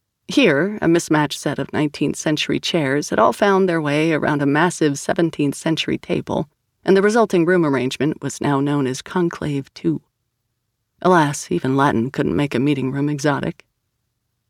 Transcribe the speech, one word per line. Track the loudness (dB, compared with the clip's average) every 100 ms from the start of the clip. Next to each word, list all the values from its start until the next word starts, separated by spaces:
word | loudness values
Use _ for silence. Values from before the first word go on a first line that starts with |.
| _ _ -4
Here, | 2 4 4 0 -2
a | 2
mismatched | 2 2 0 0 -2
set | -6 -4
of | -4
nineteenth | -2 -2 -2 -4 -2
century | -2 -2 -2 -2
chairs | -2 -2 0 -2 -2
had | 2
all | 2
found | 2 2 4 2
their | 0
way | 0 0 2
around | 2 0 0
a | 0
massive | 2 0 2 0 0
seventeenth | -2 0 0 0 -4 -2
century | -4 -4 -4 -6
table, | -4 -6 -2 -4 -4 _ _ _
and | 2 4
the |
resulting | 4 2 2 2
room | 2 2 2
arrangement | 0 -2 -2 -2 -2
was | -8 -4
now | 0 0
known | 0 0 -2
as | -4
Conclave | -4 -2 -2 -2 -6 -6 -8
Two. | -6 -4 -4 _ _ _ _ _ _ _ _ _ -4
Alas, | 2 4 2 -2 -6
even | -4 -2 2
Latin | 2 2 -2
couldn't | -2 -2 0
make | -2
a | 0
meeting | 0 0 -2
room | -2 -4
exotic. | -2 -2 0 -4 -8 _ _ _ _ _ _ _ _ _